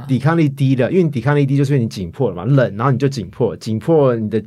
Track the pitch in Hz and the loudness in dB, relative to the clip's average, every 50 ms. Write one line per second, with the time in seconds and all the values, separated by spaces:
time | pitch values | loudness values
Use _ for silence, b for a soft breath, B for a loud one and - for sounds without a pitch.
0 | - - 143 120 135 151 170 170 156 139 139 - 139 131 135 123 127 - 160 190 | -2 -2 -2 0 2 2 2 2 2 0 0 0 0 2 2 2 0 2 2 2
1 | 175 151 - 110 107 139 147 147 143 135 143 139 143 131 147 135 113 107 - 104 | 2 2 0 -2 0 0 2 2 2 2 2 0 0 2 0 0 0 -2 -4 -6
2 | 92 82 - - 135 104 90 87 87 117 143 135 123 101 98 101 120 139 139 135 | -10 -8 -4 -2 -2 -2 -2 -4 0 2 2 4 2 2 0 -2 0 0 0 0
3 | 143 135 139 127 92 107 - - 127 98 85 82 - 113 110 110 - 165 165 156 | 0 -2 -2 -4 -8 -8 -4 -2 -2 -2 -2 -6 -6 -6 -6 -4 0 2 2 4
4 | 139 131 120 113 110 104 107 110 104 | 4 2 2 0 -2 -2 -4 -4 -4